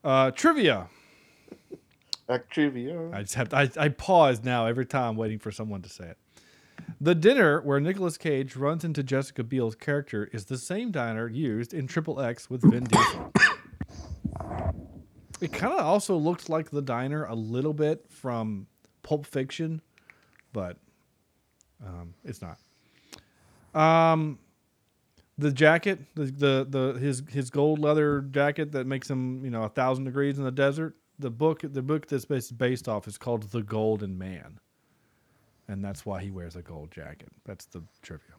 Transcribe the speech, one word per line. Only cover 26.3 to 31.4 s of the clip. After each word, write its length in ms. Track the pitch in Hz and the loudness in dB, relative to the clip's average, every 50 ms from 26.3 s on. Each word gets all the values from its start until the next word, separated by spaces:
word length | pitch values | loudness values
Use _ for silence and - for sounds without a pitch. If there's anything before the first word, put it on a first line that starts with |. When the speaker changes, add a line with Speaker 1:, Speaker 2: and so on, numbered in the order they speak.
| 131 139 143 139 135 131 135 131 | -2 0 2 4 4 2 0 0
Speaker 1:
the, 300 | 139 135 131 135 127 123 | -2 0 0 0 -2 -2
his, 220 | 127 143 131 127 139 - | -2 -2 -2 -4 -8 -6
his 180 | 113 143 131 127 | -6 -6 -6 -2
gold 300 | - 147 143 151 156 151 | 0 2 4 4 4 2
leather 420 | 151 147 151 156 151 147 147 143 | 2 4 4 4 4 4 2 0
jacket 520 | 139 139 135 143 143 147 143 165 156 147 | -2 -2 0 2 2 2 2 -2 -4 -2
that 140 | 147 135 127 | -2 -4 -2
makes 220 | 131 135 131 - - | -2 -4 -6 -4 -4
him, 340 | 139 131 127 127 127 131 | -4 -2 -2 -4 -6 -6
you 80 | 135 131 | -6 -6
know, 120 | 120 113 | -4 -4
a 80 | 110 107 | -4 -2
thousand 340 | _ 139 127 131 131 131 135 | _ 0 2 2 2 0 -2
degrees 320 | 131 127 139 139 143 139 143 | -4 -2 0 0 0 0 -2
in 60 | 135 | -4
the 60 | 131 | -4
desert. 440 | 127 139 139 139 139 156 160 156 - _ _ _ _ - | 0 2 2 2 2 0 -6 -8 -8 _ _ _ _ -8
The 120 | 139 127 | -8 -8
book, 300 | 117 117 | -4 0